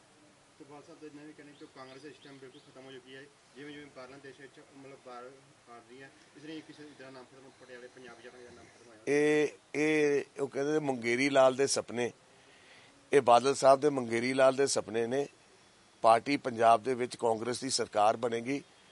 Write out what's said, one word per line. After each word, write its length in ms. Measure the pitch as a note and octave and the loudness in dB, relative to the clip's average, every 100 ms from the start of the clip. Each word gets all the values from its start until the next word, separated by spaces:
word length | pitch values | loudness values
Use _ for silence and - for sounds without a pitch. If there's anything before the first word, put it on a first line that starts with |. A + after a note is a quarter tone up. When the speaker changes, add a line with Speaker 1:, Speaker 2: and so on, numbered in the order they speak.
| _ _ - _ _ - | _ _ -20 _ _ -20
Speaker 1:
ਤੇ 60 | |
ਬਾਲ 180 | C#3 D3 E3+ | -20 -20 -20
ਸਾਹਿਬ 140 | C#3+ | -20
ਦਾ 60 | D3+ | -20
ਇਹਨਾਂ 180 | D3 | -18
ਵੀ 80 | D3+ | -20
ਕਹਿਣਾ 180 | D3 D3 C#3+ | -20 -20 -20
ਕਿ 60 | D#3 | -20
ਕਾਂਗਰਸ 380 | C3+ C3 C3 | -20 -20 -20
ਇਸ 100 | D3 B2 | -20 -20
ਟਾਈਮ 140 | D3 C#3 | -20 -20
ਬਿਲਕੁਲ 220 | C3 C#3+ | -20 -20
ਖਤਮ 240 | C#3+ C3 | -20 -20
ਹੋ 80 | C3+ | -20
ਚੁੱਕੀ 220 | C3 B2+ | -20 -20
ਹੈ, 80 | C3+ C#3+ _ _ B2+ | -20 -20 _ _ -18
ਜਿਵੇਂ 160 | D3 | -16
ਜਿਵੇਂ 140 | D3 D3 C3 | -16 -18 -18
ਬਾਹਰਲੇ 200 | B2+ C#3 | -20 -18
ਦੇਸ਼ 180 | C3+ C3 | -20 -20
ਵਿੱਚ 200 | C3+ D3+ C#3+ C#3 | -20 -20 -20 -20
ਮਤਲਬ 220 | C3+ C3+ B2+ | -20 -20 -18
ਬਾਹਰ 180 | A#2+ B2+ C3+ - _ - | -16 -16 -20 -20 _ -20
ਆ 80 | A#2 A2+ | -20 -20
ਰਹੀ 120 | B2+ | -20
ਹੈ, 80 | C#3 - - D3 | -20 -20 -20 -20
ਇਸ 80 | |
ਲਈ 160 | D3+ D#3+ | -16 -14
ਕਿਸੇ 220 | D3 D3 D3+ C3 | -16 -20 -20 -20
ਤਰ੍ਹਾਂ 140 | C3 | -20
ਨਾਮ 120 | C3 | -20
ਖਤਮ, 400 | B2 C3+ C3 - | -20 -20 -20 -20
ਪਟਿਆਲੇ 240 | B2+ B2 B2 | -20 -20 -20
ਪੰਜਾਬ 320 | B2+ B2 A#2 | -20 -20 -20
ਜਾਣਾ 180 | B2 B2 | -20 -20
ਜਾਂ 100 | A#2+ | -20
ਨਾਮ 120 | A#2+ | -20
ਖਤਮ 240 | - - - | -20 -20 -20
ਹੋਇਆ। 120 | - - | -10 -2
Speaker 2:
ਇਹ, 420 | C#3+ D3 D3+ D3 - _ | 2 2 2 0 -4 _
ਇਹ 500 | C#3 D3+ D#3 D3 C#3+ - - | -2 0 2 2 0 -4 -6
ਉਹ 60 | C#3 | -6
ਕਹਿੰਦੇ 240 | B2 C#3+ | -4 -2
ਨੇ 60 | D#3 | 0
ਮੁੰਗੇਰੀ 520 | D3 C3 A#2 A#2+ C#3 | -2 -2 0 0 2
ਲਾਲ 240 | C3+ C3 | 4 4
ਦੇ 120 | B2+ C#3 | 4 0
ਸੁਪਨੇ, 460 | A#2 - A#2 A#2 - _ - - - - - - - _ | -2 -4 -4 -6 -8 _ -20 -20 -20 -20 -20 -20 -20 _
ਇਹ 80 | C#3 | 2
ਬਾਦਲ 340 | B2 A#2+ C3 | 6 6 4
ਸਾਹਿਬ 260 | C3+ C3+ C#3 | 4 6 6
ਦੇ 80 | D3 | 4
ਮੁੰਗੇਰੀ 460 | C#3 A#2 A#2 B2 | 0 -2 -2 0
ਲਾਲ 220 | C3 C3 C3 | 4 4 4
ਦੇ 100 | C#3 | 0
ਸੁਪਨੇ 400 | A#2 G2 A2 A#2 | -2 -4 -4 -2
ਨੇ। 200 | C3+ C#3+ _ _ _ _ _ _ _ | -4 -6 _ _ _ _ _ _ _
ਪਾਰਟੀ 340 | A2+ A2+ C3+ C#3+ | 4 4 2 -2
ਪੰਜਾਬ 460 | C3 A2+ A2+ A2+ | -2 2 6 6
ਦੇ 120 | A2+ | 2
ਵਿੱਚ 220 | B2 B2 - | -4 -4 -2
ਕਾਂਗਰਸ 440 | A#2 A2 A2+ A#2+ | -2 0 -4 -6
ਦੀ 100 | C3+ | -4
ਸਰਕਾਰ 460 | B2 A2 G#2 G#2 A2+ | -4 -2 2 2 2
ਬਣੇਗੀ। 460 | A#2+ A#2 A#2 C#3 - - - | -2 -4 -4 -8 -10 -20 -20